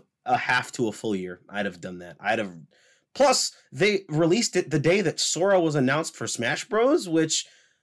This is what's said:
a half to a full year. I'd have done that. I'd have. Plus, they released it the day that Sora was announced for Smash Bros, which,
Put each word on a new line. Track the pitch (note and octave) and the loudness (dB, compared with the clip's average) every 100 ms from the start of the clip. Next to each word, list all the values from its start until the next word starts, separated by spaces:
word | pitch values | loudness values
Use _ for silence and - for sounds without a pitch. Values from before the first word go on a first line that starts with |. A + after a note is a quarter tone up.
| _ _ | _ _
a | - B2 | -2 -2
half | - B2+ B2 | 0 -2 -2
to | - A2+ | -4 -4
a | |
full | G2+ A2+ | -2 -4
year. | G2 F2+ F2+ - | -4 -6 -12 -10
I'd | G2+ G2+ | -6 -6
have | F2 | -8
done | F#2+ F2+ | -12 -12
that. | F2 D#2+ | -16 -8
I'd | G2 A2+ | -2 -2
have. | G2+ E2+ D2+ _ _ _ _ | -4 -10 -20 _ _ _ _
Plus, | - C#4 - - - _ | 2 4 4 -2 -8 _
they | C3 G3+ G3+ - | 0 0 0 -2
released | D3+ E3 G#3 A3 F#3 | 2 4 2 2 -2
it | F3 | 0
the | D3+ | 0
day | C#3+ G3 | 2 2
that | E3+ - | 0 -2
Sora | - D#3 F#3+ F#3+ | -4 0 4 4
was | E3 D3 | 4 2
announced | B2+ C#3+ E3 - | 2 0 -4 -8
for | A2+ | -8
Smash | - A#2 D3 | -4 -4 -4
Bros, | - G#3+ B3 D#4 F#3+ | -2 0 2 2 2
which, | E3 D#3 - - _ _ _ | 0 2 -2 -6 _ _ _